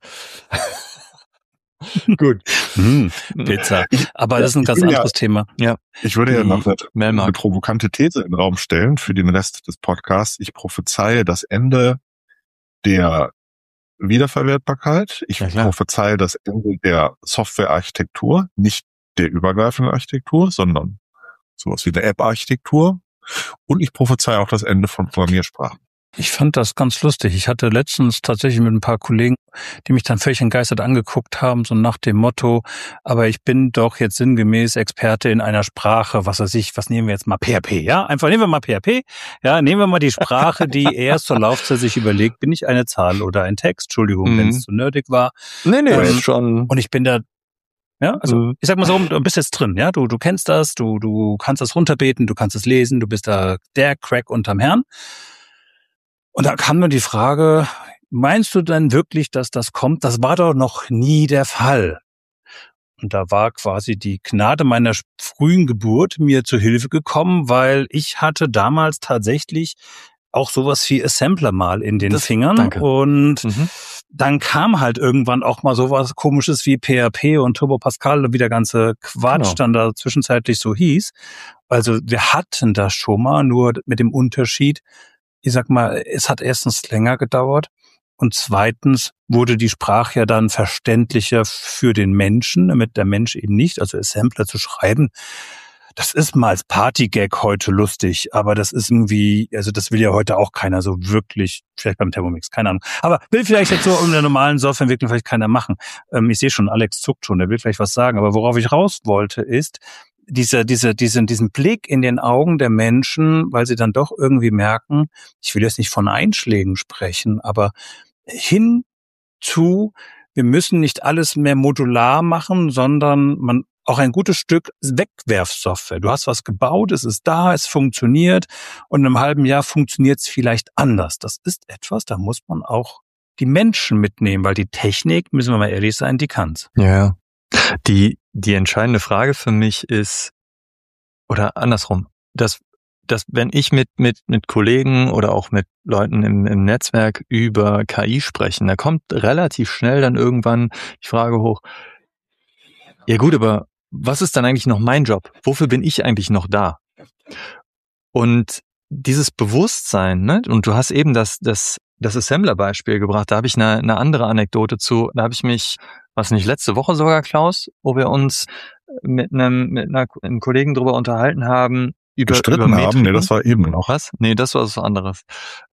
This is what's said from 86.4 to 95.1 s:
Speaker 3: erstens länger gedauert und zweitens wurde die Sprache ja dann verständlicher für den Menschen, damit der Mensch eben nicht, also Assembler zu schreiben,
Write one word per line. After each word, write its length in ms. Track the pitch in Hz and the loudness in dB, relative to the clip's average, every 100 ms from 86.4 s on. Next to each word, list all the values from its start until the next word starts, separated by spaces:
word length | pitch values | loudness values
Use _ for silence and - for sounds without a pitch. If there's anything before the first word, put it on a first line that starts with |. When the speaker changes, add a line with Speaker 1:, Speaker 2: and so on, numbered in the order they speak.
Speaker 3:
erstens 500 | 127 123 - 117 - | -4 -4 -4 -6 -4
länger 280 | 113 113 127 | -2 0 0
gedauert 500 | 123 127 131 143 147 _ _ _ _ _ | -2 0 0 0 -2 _ _ _ _ _
und 180 | 123 | -2
zweitens 800 | - - 98 107 117 139 131 - - - | -2 -2 0 0 0 0 0 -2 -12 -2
wurde 300 | 117 120 117 | 2 2 2
die 100 | 113 | 0
Sprache 520 | - - 104 117 - | -2 0 0 0 0
ja 60 | 110 | 0
dann 240 | 113 110 | 2 0
verständlicher 920 | - 101 - - 113 120 120 101 120 | 0 -2 -4 0 0 2 0 0 0
für 480 | 110 - - - 127 | 0 -4 -12 -2 0
den 220 | 110 98 | 2 2
Menschen, 560 | 98 98 110 120 - 180 | 2 2 0 0 2 2
damit 260 | 156 110 - | 2 0 -2
der 80 | |
Mensch 320 | 98 101 113 - | -2 0 -2 -4
eben 220 | 104 104 | -2 0
nicht, 240 | 160 - | 0 -2
also 160 | - 98 | -6 -4
Assembler 480 | 98 - 117 - 107 | -6 -2 -2 -2 -4
zu 120 | 110 | -6
schreiben, 520 | - - 113 113 143 | -10 -4 -2 0 0